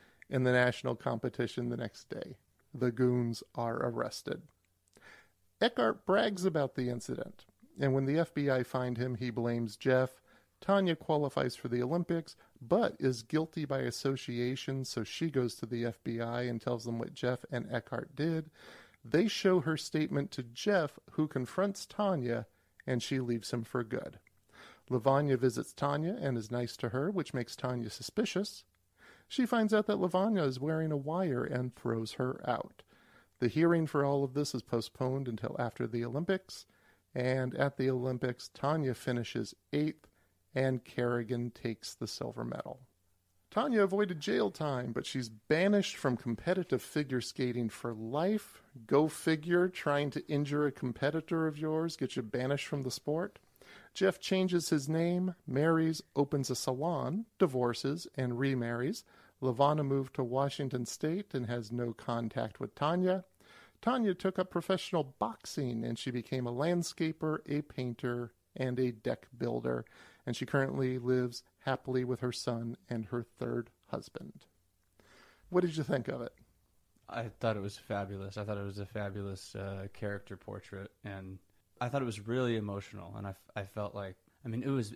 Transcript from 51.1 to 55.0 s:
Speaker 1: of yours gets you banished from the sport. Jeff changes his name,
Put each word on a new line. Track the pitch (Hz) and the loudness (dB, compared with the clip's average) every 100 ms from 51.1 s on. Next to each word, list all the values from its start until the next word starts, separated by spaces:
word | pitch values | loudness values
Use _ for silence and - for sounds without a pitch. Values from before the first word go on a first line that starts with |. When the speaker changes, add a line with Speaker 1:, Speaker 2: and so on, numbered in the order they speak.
| 160 156 165 160 | 0 0 0 0
Speaker 1:
of | 147 | 0
yours | 156 160 165 - | -2 0 -2 -2
gets | 131 - | -2 -2
you | |
banished | 113 123 131 139 - | -4 -2 0 0 -2
from | 143 | -4
the | 127 | -4
sport. | - - 156 208 - - _ - - - | -4 -2 -2 -4 -8 -20 _ -20 -20 -18
Jeff | - 190 - | 2 2 2
changes | - 190 185 175 - | 0 2 4 2 2
his | 156 135 | 2 2
name, | 160 | 2